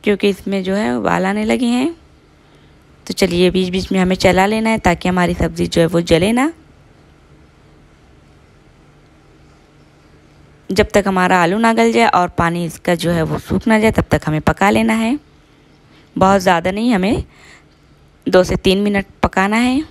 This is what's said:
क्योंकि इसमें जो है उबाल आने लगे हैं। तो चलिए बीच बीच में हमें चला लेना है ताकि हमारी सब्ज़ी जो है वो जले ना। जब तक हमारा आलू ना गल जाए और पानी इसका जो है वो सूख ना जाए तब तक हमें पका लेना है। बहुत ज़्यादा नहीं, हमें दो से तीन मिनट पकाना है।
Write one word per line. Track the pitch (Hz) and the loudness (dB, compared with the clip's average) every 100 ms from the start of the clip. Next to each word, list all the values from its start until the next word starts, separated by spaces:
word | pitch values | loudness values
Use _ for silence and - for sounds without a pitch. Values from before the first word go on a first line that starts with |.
क्योंकि | - 202 208 | -2 0 0
इसमें | 190 - 196 | -2 -6 -6
जो | 185 196 | -2 -2
है | 233 247 | -2 -2
उबाल | 185 170 185 | -2 -2 -2
आने | 208 214 | -2 -2
लगे | 226 240 | -2 0
हैं। | 240 285 330 _ - _ _ _ - - _ _ - - | 0 -2 -6 _ -20 _ _ _ -20 -20 _ _ -20 -16
तो | |
चलिए | - 190 175 180 | -2 -2 2 2
बीच | 185 185 | 2 -2
बीच | 185 185 | -4 -2
में | 190 | -2
हमें | 185 185 | 0 2
चला | 190 180 196 | 2 2 2
लेना | 220 220 | 0 -2
है | 226 | 0
ताकि | - 170 185 | 0 -2 -2
हमारी | 180 175 175 | -2 -2 -2
सब्ज़ी | 170 165 170 | -4 -4 -4
जो | 170 | 0
है | 165 | 0
वो | 170 | 0
जले | 170 160 185 | 0 0 2
ना। | 240 285 330 - - - _ _ _ _ - - _ _ - - _ _ - _ - _ _ _ _ - _ _ - _ _ - - _ 147 _ _ _ - _ - - - _ | 0 -2 -6 -20 -20 -20 _ _ _ _ -20 -20 _ _ -20 -20 _ _ -20 _ -20 _ _ _ _ -20 _ _ -20 _ _ -20 -20 _ _ _ _ _ -20 _ -20 -20 -20 _
जब | 196 208 | 0 2
तक | 208 196 | 2 0
हमारा | 190 180 185 | 0 2 2
आलू | 170 202 | 2 2
ना | 226 | 0
गल | 226 233 | 2 2
जाए | 233 233 | 2 2
और | - 175 - | 2 0 -2
पानी | 170 175 170 | -2 -2 -6
इसका | - - 175 | -6 -4 -2
जो | 165 | 0
है | 175 | -2
वो | 156 147 | -2 -4
सूख | - 190 226 | -4 -4 0
ना | 220 | 2
जाए | 220 | 2
तब | 214 180 | 0 0
तक | 156 - | -2 -2
हमें | 156 | -2
पका | - 156 196 | -2 0 2
लेना | 220 226 220 | 2 0 0
है। | 226 294 _ _ _ _ _ _ _ - _ - | -2 -4 _ _ _ _ _ _ _ -20 _ 0
बहुत | 190 196 | 2 4
ज़्यादा | 185 170 175 | 2 0 0
नहीं, | 196 233 | -2 0
हमें | 208 190 254 - - - - _ _ _ _ _ _ - | 0 0 -2 -6 -16 -20 -20 _ _ _ _ _ _ 0
दो | 185 | 2
से | 180 190 | 2 0
तीन | 196 190 | 0 0
मिनट | 208 202 190 - | 0 -2 -6 -6
पकाना | - - 196 220 | -4 -2 0 0
है। | 247 262 311 | 0 -2 -4